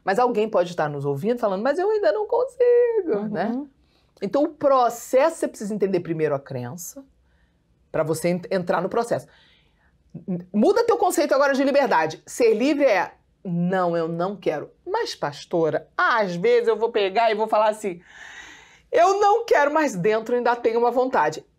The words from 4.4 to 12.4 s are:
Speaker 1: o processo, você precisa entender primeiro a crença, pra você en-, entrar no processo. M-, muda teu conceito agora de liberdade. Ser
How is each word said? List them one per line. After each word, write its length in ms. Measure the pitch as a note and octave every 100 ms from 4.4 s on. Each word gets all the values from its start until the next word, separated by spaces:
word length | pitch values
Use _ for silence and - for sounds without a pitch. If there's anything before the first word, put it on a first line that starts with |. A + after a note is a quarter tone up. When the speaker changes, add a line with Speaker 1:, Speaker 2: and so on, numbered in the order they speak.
Speaker 1:
o 60 | D4+
processo, 880 | - C#4+ C4+ A#3+ A#3 - C4 D#4 E4
você 100 | D4
precisa 260 | - G#3
entender 280 | G#3 G3 F3+
primeiro 340 | E3+ D#3+ D3+ C#3
a 40 |
crença, 640 | - C3 A#2+ F3 - C#4 C4+ _ _ _ _ _ _ _ _
pra 120 | D3+
você 260 | D#3 D#3+ F3
en-, 120 | F3+ -
entrar 300 | F#3 F3 F#3
no 80 | F#3
processo. 380 | A#3+ A#3 C3 - _ _ _ _ _ _ _ _ - -
M-, 200 | F3 -
muda 300 | G#3 C#4+ A#4 A#4+
teu 120 | A#4
conceito 360 | F#4+ F4 D4
agora 200 | C4+ C#4
de 100 | C4+
liberdade. 580 | C#4 C#4 B3+ E3+ D#3+ - -
Ser 260 | -